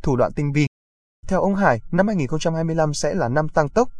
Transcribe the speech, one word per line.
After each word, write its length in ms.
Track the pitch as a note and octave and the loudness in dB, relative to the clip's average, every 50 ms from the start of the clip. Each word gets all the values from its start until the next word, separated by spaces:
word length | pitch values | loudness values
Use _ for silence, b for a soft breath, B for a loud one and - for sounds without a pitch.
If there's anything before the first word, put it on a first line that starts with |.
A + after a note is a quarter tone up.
thủ 140 | - - C3+ | 0 0 2
đoạn 160 | B2 A#2+ F2+ - | 2 2 0 0
tinh 160 | - D3 C#3+ | -4 -4 -2
vi. 160 | C#3 D3 D3 C3+ _ _ _ _ _ _ _ _ _ _ - | 0 0 0 0 _ _ _ _ _ _ _ _ _ _ -6
Theo 140 | - F#3+ F3 | -2 0 0
ông 140 | - F#3+ G3+ | 2 0 0
Hải, 260 | F#3+ G3+ D#3+ B2 A2 - - | 2 2 2 2 2 -2 -2
năm 160 | - E3+ F#3+ | 0 2 2
hai 80 | A3 A3 | 2 2
nghìn 120 | F3+ C#3+ | 0 -2
không 120 | A#2+ D#3+ D#3 | -2 -2 -2
trăm 140 | - F3 E3 | -2 -2 -2
hai 100 | D#3+ E3 | -2 -2
mươi 120 | E3 D#3+ | -2 0
lăm 180 | E3 D#3 D3+ D3 | 0 0 0 0
sẽ 200 | - - D3 - | -2 -2 -2 0
là 160 | F#3+ C#3+ A2+ | 0 -2 0
năm 200 | B2 D3+ D#3 D3+ | 0 0 -2 0
tăng 200 | - F3 D3+ C#3+ | 2 0 0 2
tốc 200 | - G#3+ B3 - - | 2 0 0 0 -2